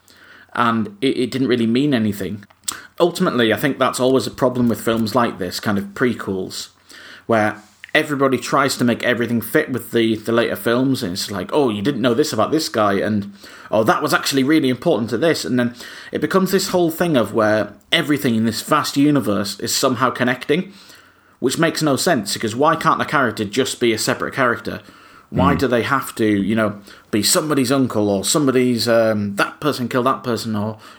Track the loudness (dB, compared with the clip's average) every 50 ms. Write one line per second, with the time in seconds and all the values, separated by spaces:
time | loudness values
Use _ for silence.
0 | _ _ -20 -20 -20 -20 -20 -20 -20 _ -4 0 0 2 2 0 -2 -4 -4 -2
1 | -2 0 0 0 -2 -2 -2 -2 0 0 2 2 2 2 2 2 2 2 2 2
2 | 2 0 -2 -2 -6 -8 -8 -10 -12 -18 _ _ _ -10 -10 -10 -14 -16 _ 0
3 | 2 2 2 0 -2 0 2 2 2 2 2 2 0 -2 0 0 0 0 0 2
4 | 2 4 4 4 2 0 -2 0 0 0 2 2 0 0 0 0 0 0 0 0
5 | 0 0 0 0 0 0 -2 -4 -8 -6 -6 -6 -4 -2 -2 -2 -4 -6 -4 -2
6 | 0 0 0 -2 -4 -6 -6 -4 -6 -8 -10 -12 -12 -14 _ _ _ -20 -20 -20
7 | -20 -20 -20 -12 -2 0 2 2 2 0 -2 -6 -12 -20 _ _ -10 -2 0 0
8 | 0 0 0 0 2 2 2 0 -2 0 0 2 2 0 0 0 2 0 2 2
9 | 0 0 0 0 0 0 0 -2 -2 -2 -4 -4 -4 -2 -6 -6 -6 -2 0 0
10 | 2 2 0 -2 -2 -2 0 0 0 0 -2 -4 -2 -2 0 0 0 0 -2 -2
11 | -4 -6 -6 -6 -8 -8 -8 -8 -6 -2 0 0 0 0 0 -2 -2 -2 -2 0
12 | 0 0 2 2 0 0 0 0 0 0 0 -2 -2 -2 0 0 2 2 2 0
13 | 0 0 0 -2 -2 -4 -10 -16 -20 -20 -20 -20 -8 -2 0 2 2 2 2 2
14 | 0 0 0 0 0 0 0 0 2 2 2 2 2 0 -2 0 0 0 0 0
15 | 0 -2 -2 0 0 0 0 0 -2 -2 0 0 0 -2 -4 -8 -14 -18 -18 -18
16 | -12 -8 -4 -4 -2 0 0 0 0 2 0 0 0 0 0 0 0 0 0 -2
17 | -2 0 2 2 0 0 0 0 2 2 2 0 0 -4 -8 -16 _ _ 0 0
18 | 2 0 0 0 2 0 0 2 0 0 -2 -4 -2 0 0 0 0 0 0 2
19 | 2 4 4 2 2 0 -2 -2 -2 -4 -6 -8 -6 -4 -2 0 0 0 0 0
20 | 0 0 0 0 -2 -2 -2 -4 -2 -2 -2 -2 -2 -6 -12 -20 -20 -20 -20 -20
21 | -20 _ _ _ _ _ _ _ -2 -2 0 2 0 0 0 0 0 0 2 2
22 | 2 2 2 0 0 -2 -4 -4 -4 -4 0 2 2 2 2 2 2 0 0 2
23 | 0 0 0 2 2 0 0 -2 -4 -2 0 0 0 0 0 0 0 0 2 0
24 | 0 -2 -2 -2 -4 -6 -2 0 0 0 0 -2 -4 -8 -10 -10 -12 -16 -20 -20
25 | -20 -20 -20 -20 -18 _ -2 2 2 2 4 2 2 2 2 2 2 0 0 -2
26 | -2 -4 -2 0 2 2 4 2 2 0 0 2 0 0 -2 -6 -12 -20 -20 -20
27 | -8 _ -2 0 0 2 2 0 0 0 0 0 2 2 2 2 2 2 2 0
28 | 2 2 2 0 0 0 0 2 2 4 4 4 4 2 2 0 2 2 4 4
29 | 4 4 2 0 -2 -2 -2 -2 -2 -2 -4 -4 -4 -4 -2 -2 -4 -2 -2 0
30 | 0 0 0 -2 -2 -4 -4 -4 -4 -4 -4 -2 -2 -4 -6 -8 -14 -20 -20